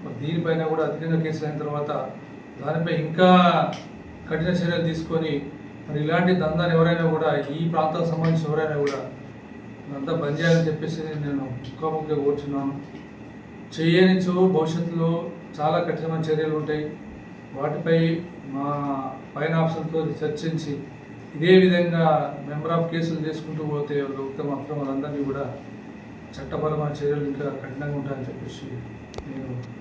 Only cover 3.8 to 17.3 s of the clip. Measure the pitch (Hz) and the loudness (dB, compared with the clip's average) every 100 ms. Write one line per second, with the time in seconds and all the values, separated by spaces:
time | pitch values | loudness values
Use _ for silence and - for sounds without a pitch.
3.8 | - - - - - 156 165 180 170 165 | -12 -14 -16 -16 -4 -2 0 2 2 2
4.8 | 165 160 160 160 156 143 - - - - | 0 -2 0 0 0 -2 -4 -12 -14 -14
5.8 | - 147 151 170 180 180 156 160 170 165 | -6 -2 2 4 4 4 2 2 4 6
6.8 | 165 170 165 156 156 139 139 156 165 160 | 6 6 4 4 4 2 0 -2 0 2
7.8 | 156 165 165 160 160 165 147 156 156 147 | 2 2 0 2 2 2 2 0 0 2
8.8 | 139 135 - - - - - - - - | 0 0 -6 -10 -14 -16 -16 -16 -16 -14
9.8 | - 139 139 165 147 151 170 165 160 151 | -10 -8 -2 -2 0 2 4 6 4 0
10.8 | 156 - 156 151 143 139 131 120 - - | -4 -4 -6 -4 -2 -2 -4 -8 -10 -6
11.8 | 160 156 151 147 139 143 139 139 135 143 | -4 -2 -2 2 2 2 -2 -2 -2 -4
12.8 | - - - - - - - - - - | -10 -14 -16 -16 -16 -16 -16 -16 -14 0
13.8 | 165 165 185 185 180 180 185 156 160 165 | 4 8 8 6 2 4 6 6 2 0
14.8 | 170 165 165 165 - - - - 151 170 | -2 0 2 0 -2 -10 -14 -2 2 2
15.8 | 170 151 160 160 160 156 156 151 151 151 | 0 -2 -2 -2 0 2 2 0 -2 -2
16.8 | 151 156 - - - | -4 -8 -14 -16 -16